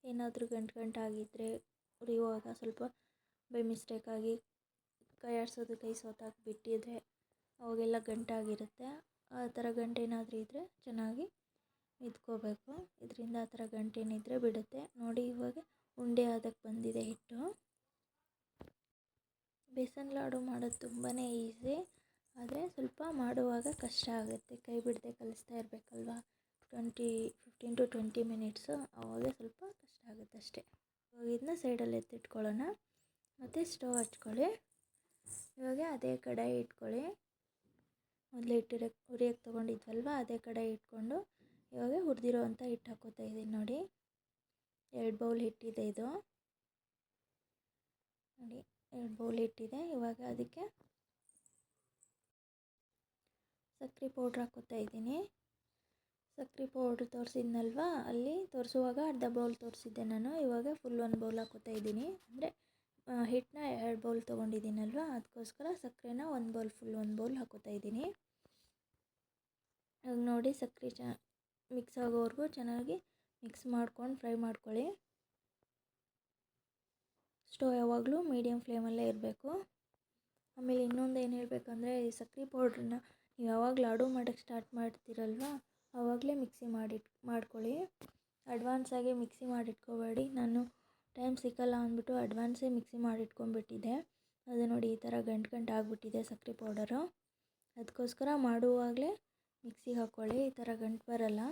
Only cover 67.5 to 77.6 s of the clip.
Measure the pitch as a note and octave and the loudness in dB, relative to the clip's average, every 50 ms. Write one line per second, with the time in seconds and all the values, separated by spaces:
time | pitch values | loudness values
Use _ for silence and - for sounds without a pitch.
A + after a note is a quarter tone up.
67.5 | - G#3 _ G#3+ G#3 G3+ G3+ G#3 A3 A3+ D4 F#4 G4+ _ _ _ _ _ _ - | -10 -14 _ -6 -6 -4 -4 -4 -2 -2 -2 -4 -6 _ _ _ _ _ _ -20
68.5 | _ _ _ _ _ _ _ _ _ _ _ _ _ _ _ _ _ _ _ _ | _ _ _ _ _ _ _ _ _ _ _ _ _ _ _ _ _ _ _ _
69.5 | _ _ _ _ _ _ _ _ _ _ - B3+ B3 A#3+ A#3+ A#3+ A#3+ A#3 A#3 C4 | _ _ _ _ _ _ _ _ _ _ -8 -4 0 2 2 4 4 4 4 4
70.5 | C#4 - B3+ A#3+ _ - - B3 A#3+ - B3 A#3+ A#3+ - _ _ _ _ _ _ | 2 2 -4 -6 _ -6 -8 -8 -6 -4 -6 -6 -6 -6 _ _ _ _ _ _
71.5 | _ _ _ _ B3+ B3 A#3+ - - B3+ B3 A#3+ A#3 A#3 A#3 A#3 A#3 C#4 D4 D#4 | _ _ _ _ -4 -4 -4 -4 -4 -2 0 2 4 4 4 2 2 0 -2 0
72.5 | D#4 C4+ A#3+ A#3 A#3 A#3+ A#3+ C#4 E4+ F#4 - _ _ _ _ _ _ _ - A3+ | 0 -2 -2 -2 -2 -2 0 -2 -2 -4 -4 _ _ _ _ _ _ _ -16 -14
73.5 | - - - B3+ A#3+ A#3 A#3 A#3 - - A#3+ B3+ C4+ C4 - A#3 A#3 A3+ A#3 A3+ | -14 -8 -4 0 2 2 2 2 -2 -6 -4 -4 -4 -2 0 0 2 2 2 0
74.5 | A3 - _ A3+ G#3+ A3+ C4 E4+ G4+ - _ _ _ _ _ _ _ _ _ _ | -2 -4 _ -2 0 0 0 0 -2 -6 _ _ _ _ _ _ _ _ _ _
75.5 | _ _ _ _ _ _ _ _ _ _ _ _ _ _ _ _ _ _ _ _ | _ _ _ _ _ _ _ _ _ _ _ _ _ _ _ _ _ _ _ _
76.5 | _ _ _ _ _ _ _ _ _ _ _ _ _ _ _ _ _ _ _ _ | _ _ _ _ _ _ _ _ _ _ _ _ _ _ _ _ _ _ _ _
77.5 | - - | -4 2